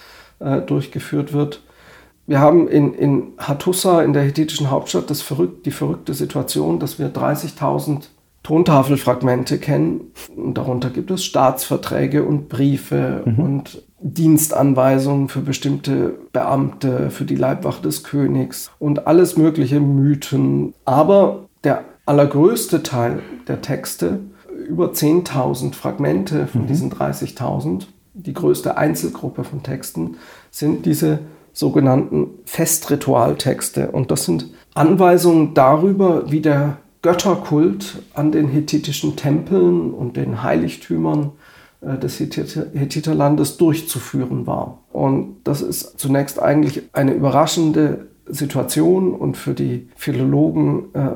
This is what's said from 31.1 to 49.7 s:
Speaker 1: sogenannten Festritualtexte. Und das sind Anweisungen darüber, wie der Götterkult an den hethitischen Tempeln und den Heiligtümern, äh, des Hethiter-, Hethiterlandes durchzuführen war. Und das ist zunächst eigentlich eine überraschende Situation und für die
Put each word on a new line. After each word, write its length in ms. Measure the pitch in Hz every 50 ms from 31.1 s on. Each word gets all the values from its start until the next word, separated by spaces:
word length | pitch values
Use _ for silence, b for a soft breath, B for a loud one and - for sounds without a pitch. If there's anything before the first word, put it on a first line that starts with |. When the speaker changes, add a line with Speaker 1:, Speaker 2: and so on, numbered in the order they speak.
| 151 151 B B B B B B
Speaker 1:
sogenannten 760 | B - 151 139 - 147 135 131 127 139 - - - 76 - - - - -
Festritualtexte. 1400 | - - - 160 151 - - - - 147 139 - 135 131 123 117 147 143 - - 135 - - - - - - - -
Und 220 | - - 127 -
das 140 | 156 151 -
sind 260 | 185 - - - - B B B B B
Anweisungen 800 | 151 147 175 196 185 190 175 180 175 170 175 165 160 151 143 -
darüber, 760 | 143 131 131 151 156 175 202 196 196 196 180 165 135 - 135
wie 100 | 147 156
der 360 | 151 156 143 139 143 147 143 - - _ _ _
Götterkult 1000 | - 170 180 175 - 202 170 - - - 151 147 160 196 196 - - - - - - - -
an 180 | - 147 151
den 160 | 156 156 151
hethitischen 680 | 139 131 151 151 - 156 147 - 151 143 - - 147 -
Tempeln 760 | - - 143 147 156 - - 196 190 180 175 175 170 165 -
und 260 | - - - 120 120
den 260 | 139 - - - 110 123
Heiligtümern, 880 | 127 131 160 - - - - - - 170 160 165 160 156 151 147 147 - b b b b b b b b b
äh, 160 | - 139 135
des 220 | 131 - - - -
Hethiter-, 480 | 151 147 - - 147 - - 151 - - -
Hethiterlandes 840 | 143 139 143 - 156 147 160 156 147 143 143 151 151 147 143 -
durchzuführen 880 | - 175 160 151 - - - - 123 - - - 135 131 127 135 127 120
war. 340 | 131 135 - - - - - _ _
Und 460 | - - 139 135 135 139 - - - - -
das 160 | - 147 147
ist 380 | 190 - - - - - - -
zunächst 400 | - 139 135 139 143 143 - -
eigentlich 440 | - - 143 151 147 139 - - - - -
eine 200 | 143 139 135 120
überraschende 920 | - 139 135 127 139 156 147 - 175 165 156 151 156 151 143 - - - - _ _ _
Situation 840 | - 143 - 147 139 - 131 - - - 151 160 170 185 190 190 180 -
und 240 | - 151 143 135
für 160 | - - 143 135
die 340 | - 139 131